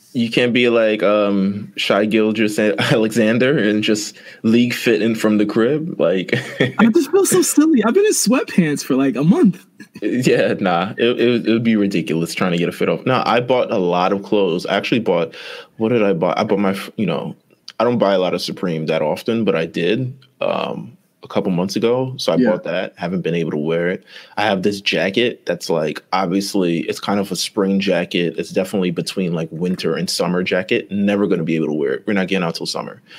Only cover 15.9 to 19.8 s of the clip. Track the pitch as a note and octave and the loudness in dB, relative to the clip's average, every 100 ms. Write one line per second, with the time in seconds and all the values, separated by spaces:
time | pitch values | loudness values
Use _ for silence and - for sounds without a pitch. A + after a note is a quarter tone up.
15.9 | A#2+ G2+ F2 F2 - G#2+ G2 G2+ G2 - | 2 2 2 0 0 0 0 0 -2 -6
16.9 | - F#2+ D2 - - _ _ - - A#2+ | -4 -4 -2 -6 -12 _ _ -12 -2 0
17.9 | A#2+ G2+ G2 F2+ F2 - - F#2 D#2+ D#2 | 2 2 2 0 -2 -6 -6 -4 -4 -2
18.9 | D#2+ D#2 D#2+ - A2+ A2 D#2+ E2 - | -2 -2 -2 -2 -2 0 0 -2 -2